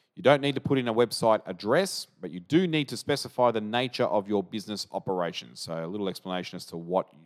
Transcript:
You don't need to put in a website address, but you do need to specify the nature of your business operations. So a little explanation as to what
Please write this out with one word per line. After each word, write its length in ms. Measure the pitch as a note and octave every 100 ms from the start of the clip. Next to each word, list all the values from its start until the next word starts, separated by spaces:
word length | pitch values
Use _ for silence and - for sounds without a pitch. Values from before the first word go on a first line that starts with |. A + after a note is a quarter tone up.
| _
You 80 | -
don't 180 | A#2+ C#3+
need 140 | C#3
to 60 | C3
put 180 | - C3+
in 80 | A#2+
a 60 |
website 480 | A2+ A2+ - A2+ G#2+
address, 640 | - F2+ G#2 D3+ F#3+ - - _
but 120 | F2+
you 80 | F2+
do 260 | - D#3+
need 240 | F3+ D#3 C3+
to 80 | A#2
specify 540 | - C#3+ - - A#2+
the 100 | A2
nature 440 | G#2+ B2 B2+ -
of 220 | A#2+ G#2 G2
your 140 | G#2
business 460 | F#2 A2 G#2+ G2+ -
operations. 680 | F#2+ G2+ F#2 E2+ - A#1 -
So 260 | - E2
a 0 |
little 240 | E2 G#2 F#2+
explanation 460 | F2 F#2 F2+ F2+
as 100 | F2 -
to 100 | E2+
what 320 | E2+ F2+ - D2